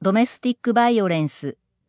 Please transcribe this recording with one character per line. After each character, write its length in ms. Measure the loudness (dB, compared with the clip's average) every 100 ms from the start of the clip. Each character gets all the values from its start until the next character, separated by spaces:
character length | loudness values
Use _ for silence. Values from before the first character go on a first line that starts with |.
ド 120 | 0
メ 120 | 2 0
ス 140 | -2
テ 120 | -6
ィ 20 |
ッ 40 | -2
ク 120 | 0
バ 160 | 2 2
イ 120 | 2
オ 60 | 0
レ 120 | 0
ン 80 | -2
ス 300 | -6 -12 -12 _ _